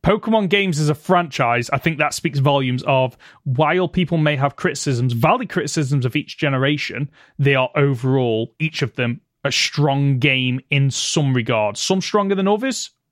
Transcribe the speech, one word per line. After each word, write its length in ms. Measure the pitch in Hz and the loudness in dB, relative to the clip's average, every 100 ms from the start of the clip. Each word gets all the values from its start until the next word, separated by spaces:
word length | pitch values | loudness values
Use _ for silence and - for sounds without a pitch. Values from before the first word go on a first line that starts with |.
Pokemon 460 | - 208 226 220 190 | 0 0 2 0 2
games 300 | 202 196 147 | 0 0 0
as 100 | 151 | 0
a 40 | |
franchise, 760 | 151 - 180 170 - 120 120 120 | -2 2 2 2 -2 0 0 0
I 60 | 131 | -2
think 180 | 165 151 | -2 -2
that 160 | 147 | -4
speaks 240 | - 170 139 | -2 -4 2
volumes 460 | 139 139 131 127 - | 2 2 0 -2 0
of, 320 | 135 127 - - - 143 | 2 0 -4 -20 -12 -4
while 420 | 127 151 180 180 | 0 2 2 0
people 320 | - 175 170 | -2 0 2
may 160 | 151 143 | 2 2
have 220 | 139 - | -2 -2
criticisms, 560 | 185 - 147 120 123 | -4 -2 -2 0 0
valid 360 | 120 151 220 220 | 2 2 2 -2
criticisms 560 | 180 - - 135 143 123 | -4 -4 -2 0 0 0
of 100 | 151 | -4
each 220 | - - | -8 -4
generation, 720 | 147 135 135 147 - 110 143 _ _ - | -2 0 0 -2 -4 -6 -8 _ _ 0
they 160 | 139 135 | 2 2
are 160 | 131 151 | 2 2
overall, 800 | 143 127 131 135 123 110 117 _ | 0 0 0 2 2 0 -4 _
each 240 | 156 - | -6 -4
of 100 | 131 - | -6 -2
them, 260 | 120 120 _ _ | -4 -4 _ _
a 80 | 139 | -4
strong 680 | - - - 139 139 143 131 | -2 -2 0 0 2 2 2
game 400 | 139 131 127 127 _ | 2 2 0 -2 _
in 220 | 139 139 | 0 2
some 420 | - - - 139 | 0 -2 0 2
regards. 460 | 127 120 113 104 98 | 0 0 0 0 -4
Some 200 | - 190 | -2 -2
stronger 360 | - 208 196 196 | 0 0 0 0
than 120 | 190 | 0
others, 440 | 208 262 240 - _ _ | 0 -2 -6 -10 _ _